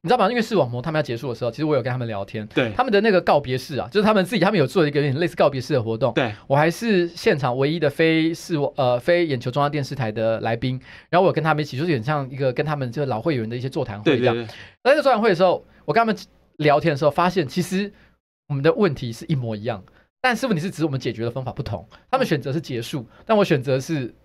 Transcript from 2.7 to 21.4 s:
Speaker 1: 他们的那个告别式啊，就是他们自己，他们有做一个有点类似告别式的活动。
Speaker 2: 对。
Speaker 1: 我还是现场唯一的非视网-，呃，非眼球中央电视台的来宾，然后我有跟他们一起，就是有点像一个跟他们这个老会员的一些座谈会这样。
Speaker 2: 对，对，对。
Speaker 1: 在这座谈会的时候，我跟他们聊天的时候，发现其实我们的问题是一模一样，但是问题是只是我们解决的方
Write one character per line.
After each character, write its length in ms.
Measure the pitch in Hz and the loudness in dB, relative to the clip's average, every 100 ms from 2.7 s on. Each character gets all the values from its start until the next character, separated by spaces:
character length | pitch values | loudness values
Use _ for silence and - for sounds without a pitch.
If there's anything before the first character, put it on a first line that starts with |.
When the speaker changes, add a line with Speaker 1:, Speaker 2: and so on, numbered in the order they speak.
| 104 | 0
Speaker 1:
他 80 | |
们 80 | 262 | 2
的 80 | 202 | 2
那 100 | 220 | 4
个 100 | - | 2
告 180 | 175 160 | 4 2
别 160 | 123 127 | 2 -6
式 220 | - 135 | -4 -8
啊， 100 | 101 | -2
就 100 | 202 | 0
是 20 | |
他 80 | 208 214 | 4 2
们 100 | 180 | 2
自 100 | 220 | 2
己， 60 | |
他 80 | 180 | 2
们 80 | 208 | 2
有 60 | 180 | 2
做 220 | 196 151 | 2 2
一 20 | |
个 100 | 147 | 2
有 40 | |
点 120 | 143 131 | 0 0
类 80 | 170 | -2
似 80 | - | 2
告 120 | 160 | 2
别 140 | 131 | 2
式 120 | - | -2
的 100 | 139 | -2
活 120 | 110 113 | 0 0
动。 160 | 127 113 | 0 0
Speaker 2:
对。 180 | 120 101 - | -2 -4 0
Speaker 1:
我 80 | 139 | 2
还 160 | 156 | 2
是 360 | 165 233 190 170 | 0 0 2 0
现 280 | - - 160 | 0 0 2
场 180 | 123 123 | 0 0
唯 160 | 139 | 0
一 80 | 170 | 0
的 80 | 151 | -2
非 460 | - 160 160 160 | 2 2 4 0
视 240 | 165 - 165 | -2 -4 -2
网-， 160 | 139 - | -2 0
呃， 240 | 127 123 | 0 2
非 280 | - 175 170 | 2 2 2
眼 120 | 127 | -2
球 120 | 123 | -4
中 100 | 131 | -2
央 80 | 143 | 0
电 140 | 147 | -2
视 100 | 131 | -6
台 180 | 117 113 | -4 -4
的 280 | 110 110 110 | -2 -2 -2
来 160 | 113 120 | -2 -2
宾， 260 | 131 127 - - _ | -4 -6 -10 -20 _
然 80 | 170 | 2
后 40 | |
我 60 | 185 | 4
有 40 | |
跟 100 | 156 | 2
他 100 | 156 | 0
们 80 | 151 | 0
一 40 | 147 | -2
起， 120 | 127 | -4
就 80 | 175 | -2
是 60 | |
有 60 | 139 | -2
点 60 | |
像 240 | 110 151 131 | 0 -4 -4
一 40 | 135 | -2
个 160 | 139 | -2
跟 140 | 127 147 | 0 -2
他 100 | 143 | -2
们 160 | 127 | -4
这 80 | 135 | -4
个 60 | 139 | -4
老 160 | 110 | -2
会 140 | 165 135 | -2 -2
员 120 | 110 | -2
的 80 | 123 | -6
一 60 | |
些 80 | 127 | -6
座 160 | 151 127 | -4 -6
谈 160 | 104 | -2
会 160 | 107 131 | 0 2
这 80 | 123 | 2
样。 80 | |
Speaker 2:
对， 100 | 117 | 0
对， 40 | 110 | -6
对。 80 | - - _ 240 | -16 -20 _ 2
Speaker 1:
在 100 | 302 | 4
这 80 | |
座 80 | 277 | 4
谈 100 | 226 | 4
会 80 | 226 | 4
的 60 | 170 | 4
时 80 | |
候， 200 | 185 156 - _ - | 4 2 -6 _ -2
我 80 | |
跟 80 | 202 | 2
他 40 | 226 | 2
们 120 | 208 - _ _ - | -2 -8 _ _ 0
聊 220 | 151 143 | 2 4
天 100 | 165 | 2
的 80 | 139 | 2
时 80 | 151 | 2
候， 60 | |
发 180 | 160 175 | 4 2
现 180 | 180 143 | 2 -2
其 140 | - | -2
实 320 | 170 185 202 _ _ _ _ _ _ | -2 -2 -4 _ _ _ _ _ _
我 80 | 139 | 0
们 80 | |
的 100 | 151 | 2
问 200 | 190 202 135 | 4 0 0
题 180 | 120 | -8
是 100 | 113 - | -10 -4
一 80 | 147 | -2
模 200 | 117 107 | -2 -6
一 80 | |
样， 200 | 110 104 - _ _ _ | -6 -8 -12 _ _ _
但 160 | 254 233 | -2 0
是 120 | 254 | 0
问 80 | 175 | -2
题 60 | |
是 100 | 185 | -2
只 60 | - | -4
是 80 | 156 | -4
我 40 | |
们 100 | 135 | -2
解 140 | 131 | -6
决 100 | 107 | -4
的 60 | 117 | -6
方 160 | 135 | -4